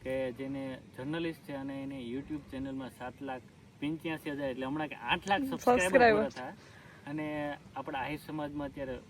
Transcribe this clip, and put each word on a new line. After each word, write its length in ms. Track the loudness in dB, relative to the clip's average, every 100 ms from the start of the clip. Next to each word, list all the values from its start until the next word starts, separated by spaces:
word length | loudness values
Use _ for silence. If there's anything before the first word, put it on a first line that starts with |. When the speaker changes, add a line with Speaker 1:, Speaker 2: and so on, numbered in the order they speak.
Speaker 1:
કે 280 | 0 0 0
જેને 460 | -2 -4 -4 -4 -8 -12 -8
જર્નલિસ્ટ 440 | -4 -2 -2 -4
છે 120 | -8
અને 300 | -6 -6 -6
એને 200 | -6 -6 -6
YouTube 460 | -6 -4 -8 -6
ચેનલમાં 380 | -6 -4 -4 -8
સાત 240 | -8 -10 -8
લાખ 200 | -6 -6 -8 -20 -20 -6
પંચ્યાસી 500 | -2 -2 -2 -4 -4
હજાર, 180 | -2 -2
એટલે 160 | 0 -2
હમણાં 220 | -2 -2
કે 80 | -4
આઠ 340 | 0 0 4
લાખ 120 | 2
Speaker 2:
સબસ્ક્રાઇબર. 420 | 2 2 6 6
Speaker 1:
સબસ્ક્રાઇબર 340 | 8 10 10 8
પૂરા 120 | 4
થયા. 240 | -2 -10 -10 -16 -20 -20 -16 -8
અને 460 | -4 -2 -2 -2 -4 -10 -10
આપણા 240 | -6 -4
આહિર 200 | -4 -4 -6
સમાજમાં 400 | -4 -4 -4 -6
અત્યારે 300 | -4 -6 -6 -8